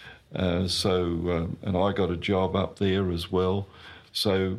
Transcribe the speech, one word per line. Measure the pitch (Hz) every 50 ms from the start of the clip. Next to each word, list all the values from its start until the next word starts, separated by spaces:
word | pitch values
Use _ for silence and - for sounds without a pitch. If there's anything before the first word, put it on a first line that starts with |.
| - - - - _ - -
Uh, | - 92 90 87 87 92
so, | 90 - - - 104 92 90 90 85 85 82 85 87
um, | 87 82 85 87 - - -
and | 104 95
I | 90 95 101 95
got | - 95 82
a | 87
job | 85 82 92 101 92 95 90 -
up | 98 95 - - -
there | 101 98 92 98 98 90
as | 87 85 85 -
well. | 92 92 92 92 95 101 98 - - - - - - - - - -
So | - - 107 95 95 95 95 95